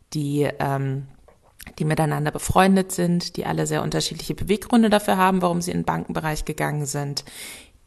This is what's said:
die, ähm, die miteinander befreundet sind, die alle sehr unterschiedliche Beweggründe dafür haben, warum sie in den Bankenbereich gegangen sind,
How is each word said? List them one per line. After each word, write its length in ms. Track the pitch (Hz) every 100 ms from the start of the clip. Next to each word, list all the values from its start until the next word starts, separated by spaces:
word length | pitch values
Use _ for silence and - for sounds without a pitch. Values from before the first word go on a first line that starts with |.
| _
die, 360 | 156 143 147 139 -
ähm, 480 | 139 135 135 135 135 - - _ _ - - -
die 60 |
miteinander 460 | 156 156 156 147 147
befreundet 640 | 147 - 185 190 190 185
sind, 440 | - 175 175 - -
die 100 | 160
alle 200 | 160 151
sehr 160 | 151
unterschiedliche 520 | 151 156 - 160 -
Beweggründe 560 | 151 - 214 - 233 220
dafür 260 | 208 208 190
haben, 240 | 185 190
warum 220 | 180 175
sie 80 | 175
in 80 | 175
den 60 |
Bankenbereich 600 | 165 165 - 170 160 151
gegangen 420 | - 151 151 147 143
sind, 380 | 147 143 139 - - - - - _